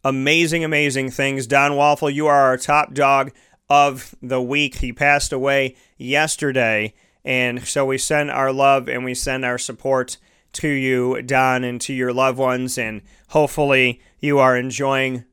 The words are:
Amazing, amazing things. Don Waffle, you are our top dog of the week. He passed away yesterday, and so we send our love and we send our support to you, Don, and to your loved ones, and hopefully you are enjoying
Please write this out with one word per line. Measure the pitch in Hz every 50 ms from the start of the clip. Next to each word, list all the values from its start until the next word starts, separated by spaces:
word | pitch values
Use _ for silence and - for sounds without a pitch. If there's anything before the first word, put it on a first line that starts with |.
| -
Amazing, | 135 135 135 135 143 160 165 170 156 165 170 160
amazing | 156 156 143 147 143 127 135 131 131
things. | 123 - 139 135 135 135 127
Don | 117 139 139 143 143 143
Waffle, | 139 147 147 147 - 160 147
you | 139 147 151
are | 151 143 143
our | 135 131 127 127
top | - - 147 151 147 -
dog | 131 139 143 139 139 135 135 135 _ _ _ _ _ _ _ _
of | 143 143 143 143 131 127 - - - _
the | - 123 131 127
week. | 127 123 139 147 147 135 -
He | - 139 123
passed | 113 - 143 143 143 143 - -
away | 143 131 131 139 139 139 135 127 127 _ _ _ _
yesterday, | _ 127 123 139 147 156 156 - - 151 139 127 131 120 113 110 104 107 107 _ _ _ _ _ _ _
and | - 131 127 123 123 120 123 117
so | - - 143 139
we | 131 135
send | 131 - - 160 147 147 147
our | 127 127 135 135
love | 131 135 139 139 139 135 123
and | 127 127 123
we | 127 127 123
send | - - 143 131 131 131
our | 123 123 123
support | - - 117 _ - 135 135 127 123 127 - _ _ _ _ _ _ _
to | - - - 151
you, | 143 135 131 131 127 127 123 123 127 -
Don, | 123 123 135 131 131 131 127 127 127
and | 123 123 120
to | - -
your | 139 127 127 123
loved | 120 131 131 131 123 127
ones, | 135 127 127 127 127 127 - 131
and | 117 110 110 101 - _ _ _ _ _
hopefully | - 156 151 143 - 156 147 139 139 131 127 123 120 _ _ _ _ _
you | - 147 143 139
are | 131 131 127
enjoying | 123 123 131 120 135 139 135 135 131 131 131 127 120 120 _